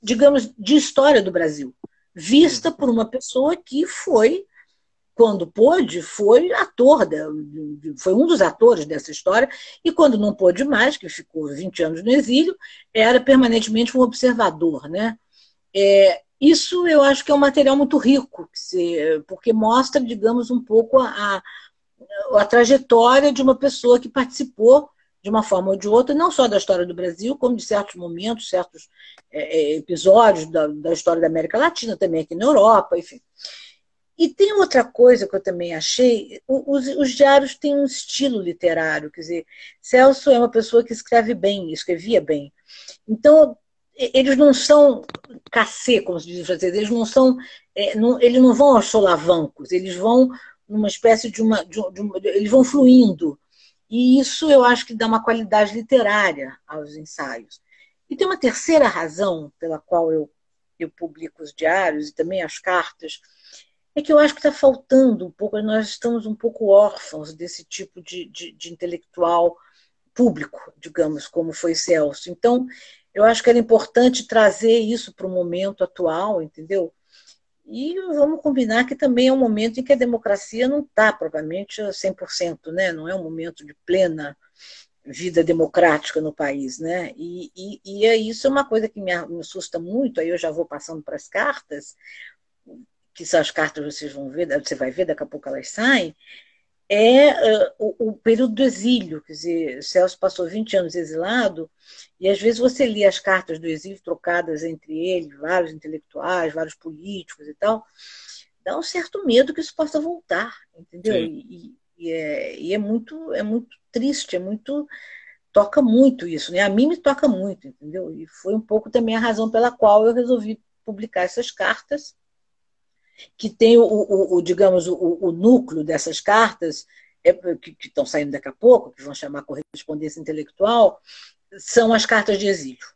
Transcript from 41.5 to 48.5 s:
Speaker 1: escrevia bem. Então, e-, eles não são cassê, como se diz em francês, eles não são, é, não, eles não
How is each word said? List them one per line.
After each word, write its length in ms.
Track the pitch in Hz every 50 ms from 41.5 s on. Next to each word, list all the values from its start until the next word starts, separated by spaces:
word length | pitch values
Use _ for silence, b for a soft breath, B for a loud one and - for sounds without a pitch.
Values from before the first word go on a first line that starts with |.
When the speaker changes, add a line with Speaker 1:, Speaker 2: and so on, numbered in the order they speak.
| 202 202 185 160
Speaker 1:
escrevia 500 | 160 151 - - 180 165 170 208 233 190
bem. 320 | 156 147 156 147 143 143 _ B B B B B B B B B _ -
Então, 500 | 220 220 - 294 302 311 302 262 233 _ _ _ _ _ _ _ _ _
e-, 140 | 262 240 -
eles 240 | 262 262 269 269 254
não 160 | 294 294 269
são 480 | 262 - - 294 294 294 285 254 208 - _ - - _ - 247 - _ -
cassê, 520 | - 240 220 - - - - - 247 202
como 180 | - - 180 165
se 80 | 151 170
diz 100 | 175 180
em 80 | 175
francês, 300 | 175 180 156 185 185 175
eles 160 | 208 208 208
não 120 | 233 233 226
são, 320 | 214 - 269 262 262 254 254 B B B B B B _
é, 220 | - 202 - -
não, 260 | 214 220 240 254 254
eles 180 | 247 240 240 254
não 140 | 254 254